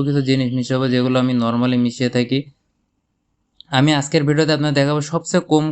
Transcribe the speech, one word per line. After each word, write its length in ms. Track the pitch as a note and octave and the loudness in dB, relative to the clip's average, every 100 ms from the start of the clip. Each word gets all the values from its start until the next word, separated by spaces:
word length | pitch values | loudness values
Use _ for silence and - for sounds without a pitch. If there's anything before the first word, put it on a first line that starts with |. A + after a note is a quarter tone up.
| C#3 | 0
কিছু 140 | C#3+ | 0
জিনিস 260 | C3 C3+ B2+ | 0 0 0
মিশাবো, 340 | B2+ A#2+ C3 C3 | -2 -2 -2 0
যেগুলো 280 | B2 B2+ B2+ | 0 2 2
আমি 160 | B2+ | 0
normally 440 | B2+ A#2 A#2+ B2 B2 | 0 0 0 0 0
মিশিয়ে 320 | A#2+ A#2 B2+ | 0 -2 -2
থাকি। 320 | B2 B2 C3+ D3 - _ _ _ _ _ _ _ _ _ _ - | 0 -2 -2 -6 -14 _ _ _ _ _ _ _ _ _ _ -6
আমি 240 | C3 D3 | 0 2
আজকের 300 | D3 C3+ E3 | 2 0 0
ভিডিওতে 280 | C#3+ D3 D#3 | 2 2 2
আপনাদের 220 | D3+ D3 | 0 0
দেখাবো 260 | C#3 C#3 D3+ | 0 0 0
সবচেয়ে 420 | D3 E3 D#3+ F#3 - | -4 -6 -2 -2 2
কম 160 | D#3 D#3 | 0 0